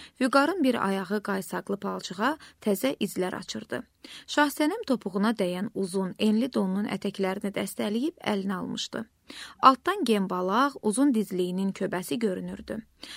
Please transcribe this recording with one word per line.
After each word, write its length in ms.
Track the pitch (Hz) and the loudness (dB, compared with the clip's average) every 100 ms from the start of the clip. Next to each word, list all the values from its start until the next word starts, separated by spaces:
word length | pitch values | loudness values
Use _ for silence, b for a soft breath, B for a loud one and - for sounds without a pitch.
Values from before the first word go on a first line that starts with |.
| B - | B -2
Vüqarın 420 | 254 277 294 381 | 4 6 4 4
bir 140 | 262 233 190 | 2 4 2
ayağı 320 | 196 180 208 | 0 0 -2
qaysaqlı 540 | 202 190 - 180 - 202 | -2 -4 -4 -6 -4 -4
palçığa 520 | 196 185 - 180 240 311 B _ | -4 -4 -6 -2 0 0 B _
təzə 300 | 214 196 262 - | -2 0 0 -2
izlər 320 | 208 185 180 | -2 -2 -2
açırdı. 460 | - - 220 - - - _ B B - | -4 -8 -10 -8 -8 -8 _ B B -2
Şahsənəm 580 | - 294 - 302 440 - | 2 2 2 0 0 0
topuğuna 460 | 233 202 190 214 220 | -2 0 0 2 2
dəyən 300 | 180 180 196 | 0 -2 -4
uzun, 380 | 190 190 190 185 - | -4 -2 -2 -2 0
enli 340 | 214 214 254 | 2 2 2
donunun 320 | 226 190 190 208 | 0 0 0 -2
ətəklərini 640 | 196 202 202 190 196 196 196 | -4 -4 -2 -2 -2 -4 -4
dəstələyib 640 | 196 - 220 226 311 - | -4 -4 -2 0 -2 -2
əlinə 320 | - 202 196 185 | -2 0 -2 -4
almışdı. 440 | - - - - 226 _ B B B B | -4 -6 -6 -8 -10 _ B B B B
Altdan 420 | 262 262 349 403 | 6 8 2 0
gembalaq, 720 | 240 208 185 180 185 220 285 277 | 2 4 2 -2 0 2 2 0
uzun 320 | 214 208 285 | 0 4 4
dizliyinin 580 | 220 202 185 180 185 196 | 4 2 0 0 0 -2
köbəsi 460 | 190 196 175 175 254 | -2 -4 -4 -4 -2
görünürdü. 600 | 220 185 180 190 - 220 - _ B | 0 -2 -6 -10 -10 -10 -12 _ B